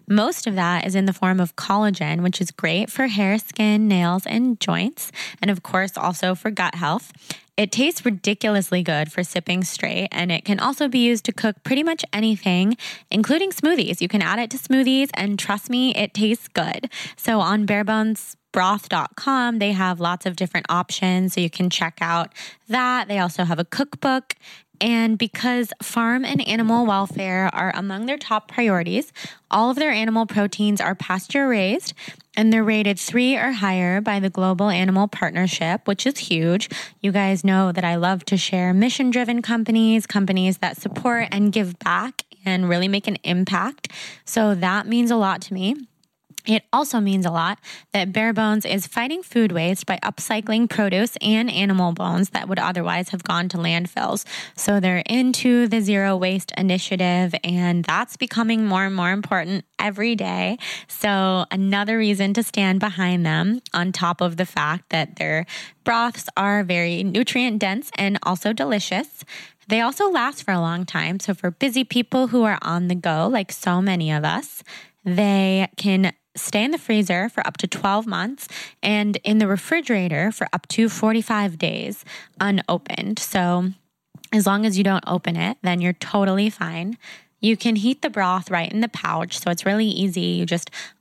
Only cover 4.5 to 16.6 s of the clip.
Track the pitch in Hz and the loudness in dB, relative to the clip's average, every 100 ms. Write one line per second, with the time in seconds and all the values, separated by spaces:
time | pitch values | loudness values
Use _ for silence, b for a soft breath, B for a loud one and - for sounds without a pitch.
4.5 | 220 - - 226 - - B B B 202 | 0 0 0 0 -4 -12 B B B -2
5.5 | 180 - 185 190 - 175 170 185 185 220 | -2 -2 -2 -2 -2 -4 0 -2 -2 -2
6.5 | 202 175 175 151 170 - - B B B | -2 -2 -2 -2 -2 -4 -18 B B B
7.5 | - 202 233 277 - 247 190 202 202 214 | -2 0 2 0 0 -2 -2 -2 -2 0
8.5 | 202 - 180 170 151 156 - 175 175 170 | 0 2 0 0 -2 -2 -4 -4 -4 -2
9.5 | 180 175 - 175 - 190 - 175 165 - | -2 -2 -4 -4 -4 -4 -4 -2 -2 0
10.5 | 202 262 269 285 247 240 233 - - 220 | 0 0 0 0 2 4 2 -2 -2 -2
11.5 | - - 277 320 330 - 208 220 208 190 | -2 -2 0 0 -2 -4 0 0 2 2
12.5 | 180 196 240 B B B 208 214 320 392 | 2 2 0 B B B 0 2 2 0
13.5 | - 311 339 - 175 175 208 165 214 233 | 0 2 2 0 -2 0 0 0 -2 -4
14.5 | 269 - 262 262 262 269 - 202 202 - | -6 0 2 4 2 0 -2 -4 -2 -2
15.5 | 208 - 247 262 - 208 208 214 233 - | -4 -2 0 0 0 -2 0 0 0 -4
16.5 | - | -4